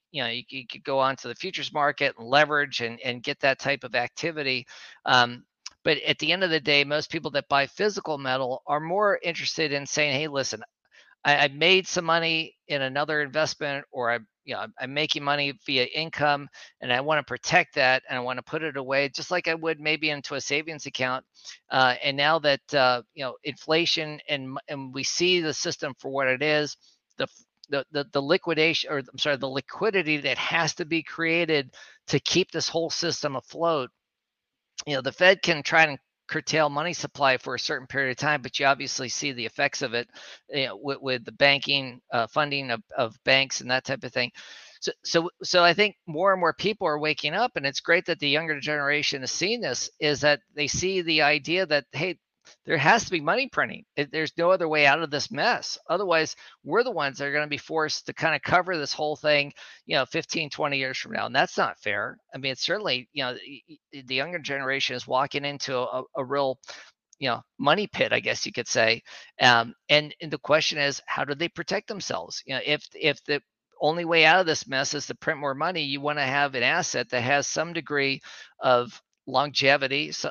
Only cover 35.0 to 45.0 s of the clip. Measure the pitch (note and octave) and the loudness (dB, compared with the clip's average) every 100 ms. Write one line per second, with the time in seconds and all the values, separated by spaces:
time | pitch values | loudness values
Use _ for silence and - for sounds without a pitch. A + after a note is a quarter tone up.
35 | B2+ - F3+ G3 - D#3 - E3 D#3 C3+ | -2 4 6 6 4 0 2 4 4 2
36 | _ _ - D#3 - D#3 D3+ C#3+ E3+ D#3 | _ _ -8 -6 -2 2 2 0 -4 -4
37 | D3 - C#3 B2+ - A#2+ - D3 C3 C3+ | -8 0 2 2 0 -6 -4 -6 -6 -2
38 | C3+ B2 D3+ D3 A2+ - C#3 C3+ C3 - | -2 0 0 0 -2 0 2 2 0 -6
39 | B2+ - D3 A#2+ A2 - C#3+ - C3 A#2 | -6 -4 -6 -6 -6 -2 -2 0 -4 -4
40 | B2 - - - - C#3+ C3 G2+ C#3 C3+ | -6 -10 -20 -20 -8 -4 -4 -4 -6 -6
41 | C3 B2+ A#2 A2+ C#3+ C#3 C#3 C#3 C3+ B2 | -2 -4 -6 2 4 4 2 -2 -4 -10
42 | - B2 A2+ - D3 C#3 C3+ A2+ - G#2 | -4 -2 0 0 0 -2 -4 -6 -6 -4
43 | A#2 - - C3+ C3+ - B2 C3 - C3 | -4 -2 2 4 2 -4 -2 -2 -2 -6
44 | B2+ B2+ B2 - - - - - - - | -4 -4 -4 -6 -20 -20 -20 -10 -8 -8